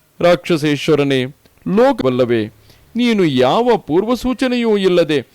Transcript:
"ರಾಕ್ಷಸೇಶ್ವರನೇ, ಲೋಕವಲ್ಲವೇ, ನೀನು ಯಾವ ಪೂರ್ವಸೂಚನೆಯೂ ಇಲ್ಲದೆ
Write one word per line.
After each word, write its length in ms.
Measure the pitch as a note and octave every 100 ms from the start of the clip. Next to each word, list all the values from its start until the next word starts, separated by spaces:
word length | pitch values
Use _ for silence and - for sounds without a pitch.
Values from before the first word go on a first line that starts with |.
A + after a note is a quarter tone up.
| _ -
"ರಾಕ್ಷಸೇಶ್ವರನೇ, 1040 | F3 F3 - E3 D3+ C#3+ - D3 C#3 C3+ B2+ - _ _ E3+
ಲೋಕವಲ್ಲವೇ, 800 | G3 C4 C4+ C3 B2+ A#2+ A#2+ G#2+ - _ _ _ A#3
ನೀನು 280 | A#3+ G#3+
ಯಾವ 520 | E3 B2+ B2 F#3+ B3 G#3
ಪೂರ್ವಸೂಚನೆಯೂ 1000 | - D#3+ G#3+ B3 B3 B3 C4 B3 A#3 G#3
ಇಲ್ಲದೆ 500 | F#3+ F3 D#3 C#3+ -